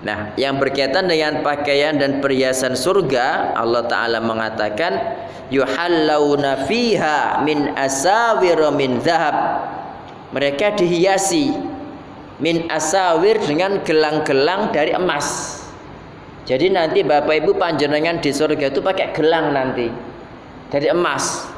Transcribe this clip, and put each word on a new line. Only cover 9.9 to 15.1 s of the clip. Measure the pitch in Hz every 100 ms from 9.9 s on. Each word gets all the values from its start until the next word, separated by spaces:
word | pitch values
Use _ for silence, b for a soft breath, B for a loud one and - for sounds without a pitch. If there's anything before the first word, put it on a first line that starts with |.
| - - - - 127
Mereka | 143 143 208 208
dihiasi | 175 170 180 190 - 170 135 - - - - - - - - -
min | 151 165 165
asawir, | 160 - 190 180 165 190 220 143
dengan | 147 190 196 -
gelang-gelang | 156 156 156 156 139 147 190 214 156
dari | 160
emas. | - 180